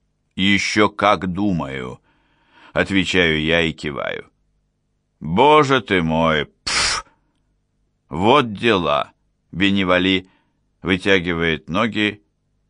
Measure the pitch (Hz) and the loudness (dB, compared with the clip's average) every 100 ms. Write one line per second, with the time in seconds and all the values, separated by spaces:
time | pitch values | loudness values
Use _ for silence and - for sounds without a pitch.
0 | _ _ _ - 95 98 - 104 104 - | _ _ _ -4 0 0 0 2 0 2
1 | 101 101 92 87 104 87 69 67 64 65 | 0 2 -2 -4 -4 -4 -6 -10 -12 -16
2 | _ _ _ _ _ _ - - 92 98 | _ _ _ _ _ _ -8 -4 0 0
3 | 87 92 85 78 78 82 82 76 76 67 | 0 2 2 2 0 0 0 -4 -8 -8
4 | 50 50 - _ _ _ _ _ _ _ | -8 -10 -14 _ _ _ _ _ _ _
5 | _ - 76 87 139 151 139 135 - 95 | _ -14 -6 2 4 6 4 0 2 0
6 | 82 80 82 78 71 _ - - - - | 2 0 2 0 -4 _ -6 -4 -4 -6
7 | - _ _ _ _ _ _ _ _ _ | -10 _ _ _ _ _ _ _ _ _
8 | - 76 101 143 120 98 120 101 80 71 | -12 -2 2 4 2 -2 0 0 0 -2
9 | 52 _ _ _ _ 80 98 98 92 90 | -4 _ _ _ _ -2 0 0 2 2
10 | 92 92 92 _ _ _ _ _ 78 92 | 2 0 -4 _ _ _ _ _ -4 -2
11 | 101 98 87 82 82 78 - 87 117 101 | 2 0 0 -2 -2 -2 -4 -4 -4 -2
12 | 104 101 _ _ _ _ _ | -4 -4 _ _ _ _ _